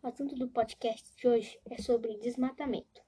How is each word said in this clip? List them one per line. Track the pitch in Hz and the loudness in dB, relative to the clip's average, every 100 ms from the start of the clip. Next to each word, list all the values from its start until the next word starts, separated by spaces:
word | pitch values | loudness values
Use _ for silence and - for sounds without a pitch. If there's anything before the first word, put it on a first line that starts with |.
O | 254 | -8
assunto | 247 277 | -6 -6
do | 254 247 | -4 -2
podcast | 240 226 - 233 226 - - | 0 0 0 -4 -4 -10 0
de | 247 | 4
hoje | 233 208 - - | 4 2 -12 -12
é | 240 | -10
sobre | - 233 226 214 | 2 2 2 -4
desmatamento. | 226 240 254 262 285 214 - - | -4 0 -2 -2 -4 -4 -6 -20